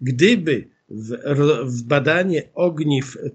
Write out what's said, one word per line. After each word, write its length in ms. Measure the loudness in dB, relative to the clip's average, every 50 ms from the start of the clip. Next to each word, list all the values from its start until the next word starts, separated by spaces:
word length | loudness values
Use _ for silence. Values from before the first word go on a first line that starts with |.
Gdyby 680 | -6 -4 0 4 4 4 4 4 2 0 -2 -2 -4 -8 _ _ _ _
w, 200 | -14 -12 -10 -10 -10 -8 -4
ro-, 420 | -2 0 2 4 4 2 2 0
w 160 | -4 -6 -6 -2
badanie 600 | 0 0 2 2 2 2 2 0 0 -2 -2 -4 -6 _
ogniw 640 | -2 -2 0 0 0 0 0 0 0 -2 -4 -8 -10 -10 -10